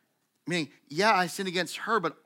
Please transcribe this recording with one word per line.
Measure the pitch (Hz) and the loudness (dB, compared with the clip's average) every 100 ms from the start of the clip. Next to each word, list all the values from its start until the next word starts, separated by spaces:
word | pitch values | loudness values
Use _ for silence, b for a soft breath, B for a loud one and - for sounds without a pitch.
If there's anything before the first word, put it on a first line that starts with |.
| _ _ _ _ - | _ _ _ _ -4
Meaning, | 175 139 B - | -4 -4 B -8
yeah, | 151 214 | 0 4
I | 190 175 | 4 2
sinned | - 190 | -2 -4
against | 180 160 - | -2 -4 -6
her, | - 220 | -2 0
but | 165 - | 0 -4